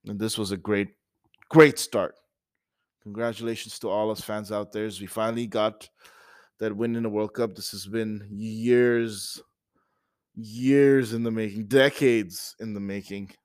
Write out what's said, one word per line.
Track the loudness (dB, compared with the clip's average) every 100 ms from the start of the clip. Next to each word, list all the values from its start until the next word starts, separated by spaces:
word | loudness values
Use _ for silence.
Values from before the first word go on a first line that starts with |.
| -10
And | -6
this | -4 -4
was | -4
a | -6
great, | -2 -2 -2 _ _ _ _ _ _
great | 10 10 8
start. | -4 -2 -2 -8 _ _ _ _ _ _ _ _
Congratulations | -14 -6 -6 -4 -8 -8 -10 -10
to | -4
all | -2 -2
us | -4
fans | -6 -8 -6
out | -6 -6
there | -6 -6
as | -8
we | -12
finally | -4 -4 -4 -4
got | 0 0 -2 -20 _ -20 _ -20 -20 _ _
that | -6 -4
win | -4 -2
in |
the | -4
World | -4 -4
Cup. | -2 -4 -4
This | -14
has | -12 -8
been | -6 -4 -8 -12
years, | -10 -10 -4 2 4 4 2 -2 -8 -12 -14 _ _ _ _ _ _ _ _ _ -18
years | -14 -2 4 6 6 6 2
in | -4
the | -2
making, | -2 -4 -6 2
decades | 4 4 4 2 2 0 -10 -16 -12
in | -10 -8
the |
making. | -8 -10 -10 -12 -14 -18